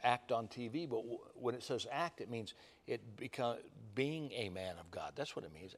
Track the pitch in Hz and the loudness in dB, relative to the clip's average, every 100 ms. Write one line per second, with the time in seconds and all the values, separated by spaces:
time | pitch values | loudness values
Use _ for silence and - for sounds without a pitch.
0 | 123 123 - 117 113 - 120 135 170 113 | 6 6 4 2 2 -4 -2 -2 2 0
1 | 117 117 - - 123 120 - 123 113 139 | 0 -4 -6 0 2 2 2 0 2 2
2 | 170 - 104 117 101 - - - - 120 | 2 0 -4 -2 -4 -8 -16 -12 -4 -2
3 | 110 104 120 - 120 117 - - 113 104 | -4 -8 -6 0 2 0 -6 -14 -2 2
4 | 139 160 147 113 104 92 92 85 82 - | 4 2 -2 -2 -2 -2 -4 -4 -6 -4
5 | 78 73 147 - 82 78 92 | -4 -4 -4 -4 -8 -10 -12